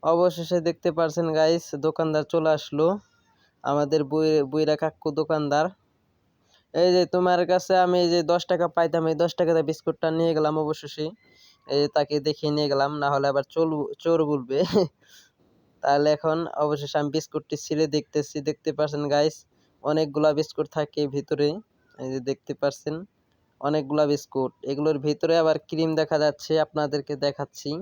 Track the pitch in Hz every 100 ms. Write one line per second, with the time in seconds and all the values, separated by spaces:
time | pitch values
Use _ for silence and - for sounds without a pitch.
0 | - 170 180 165 165 175 165 165 180 160
1 | 165 151 165 156 156 170 - 147 151 156
2 | 160 151 147 170 160 151 - 147 160 202
3 | _ _ _ _ _ _ 135 143 147 156
4 | 143 151 156 156 139 151 156 151 160 -
5 | - 147 156 156 147 143 165 190 _ _
6 | _ _ _ _ _ _ _ - 180 180
7 | 175 185 180 180 170 180 - 190 180 180
8 | 175 175 156 175 - 180 170 165 170 165
9 | 160 151 170 - 175 165 147 156 - 185
10 | 165 160 165 156 151 156 151 156 147 -
11 | 151 214 _ _ - _ - 139 147 151
12 | 147 147 143 147 151 147 147 139 139 147
13 | 143 143 139 135 139 - 165 151 143 143
14 | 165 165 151 147 123 135 170 214 170 _
15 | _ - _ _ _ _ _ _ - 143
16 | 147 151 160 160 170 - 151 147 143 156
17 | 147 147 - 156 - 151 - 151 160 151
18 | - 151 143 156 143 151 - 147 151 147
19 | 147 147 151 - _ _ _ _ 135 156
20 | 156 143 151 147 156 - 151 - 147 -
21 | 147 139 135 143 147 175 - _ _ -
22 | 131 135 127 135 _ 143 143 135 - 156
23 | 196 _ _ _ _ _ 139 156 135 151
24 | 151 143 - 135 131 - - 135 151 147
25 | 147 147 165 165 160 156 _ 156 160 156
26 | 156 160 151 147 - 160 151 160 147 143
27 | 139 147 143 - 143 - 147 156